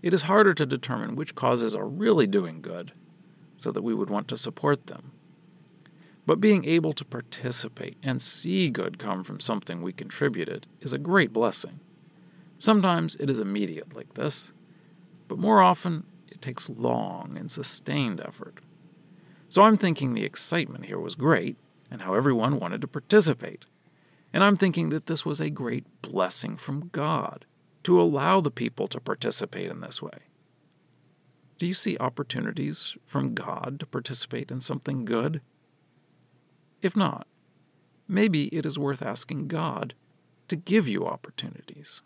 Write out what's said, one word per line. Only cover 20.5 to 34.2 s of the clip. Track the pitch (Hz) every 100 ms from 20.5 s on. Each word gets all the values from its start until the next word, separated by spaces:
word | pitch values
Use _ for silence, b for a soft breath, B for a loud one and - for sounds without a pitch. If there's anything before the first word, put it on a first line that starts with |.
| 170 156 - -
here | 98
was | 85
great, | - 131 139 85 - _ _ _
and | 117
how | 92
everyone | 98 139 120 113 139
wanted | 92 110
to | 135
participate. | 151 - 214 165 131 - - - _ b b b b b
And | -
I'm | 202 202
thinking | 196 170 165
that | 151 -
this | 160 -
was | 143
a | 156
great | 147 120 120 - _
blessing | - 98 92 - - -
from | - 143 170
God, | - 151 156 101 - _ _ _ _
to | - 175
allow | 170 139 151 190
the | 151
people | 120 117 117 101
to | -
participate | - 107 117 107 104 95 90
in | 85
this | - -
way. | - - _ _ _ _ _ _ _ _ _ _ _ _ _ _
Do | 175
you |
see | 190 - -
opportunities | 127 123 143 - 110 - 143 156 - - _
from | 143 135
God | 117 - - - 143
to | -
participate | 135 120 131